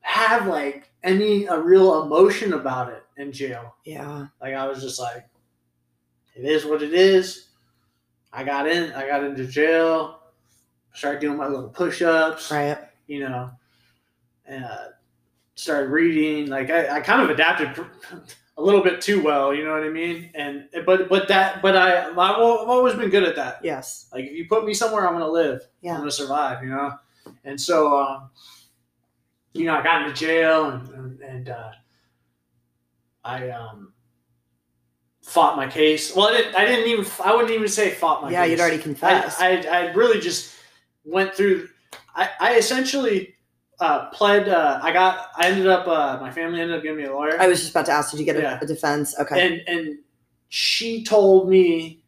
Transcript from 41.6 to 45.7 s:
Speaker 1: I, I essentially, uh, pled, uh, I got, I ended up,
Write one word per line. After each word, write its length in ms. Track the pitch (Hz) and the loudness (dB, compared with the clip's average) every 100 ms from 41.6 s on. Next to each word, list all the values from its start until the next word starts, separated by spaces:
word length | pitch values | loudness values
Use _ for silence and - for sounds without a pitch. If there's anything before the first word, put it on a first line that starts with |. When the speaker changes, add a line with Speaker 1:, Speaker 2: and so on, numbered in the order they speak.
| - _ _ - _ 160 | -2 _ _ -20 _ -4
Speaker 1:
I, 140 | 190 - | -4 0
I 160 | 214 240 | 4 4
essentially, 800 | 220 254 262 277 240 196 185 _ _ _ _ _ | 4 0 0 0 0 0 -4 _ _ _ _ _
uh, 300 | 165 147 - | -2 0 -4
pled, 380 | - 208 202 196 | 0 4 4 4
uh, 300 | 175 151 131 | 2 2 0
I 80 | 156 | 0
got, 380 | 170 185 180 - - | 2 2 2 -8 -2
I 120 | 175 | 0
ended 200 | 196 | 2
up, 200 | 190 | 4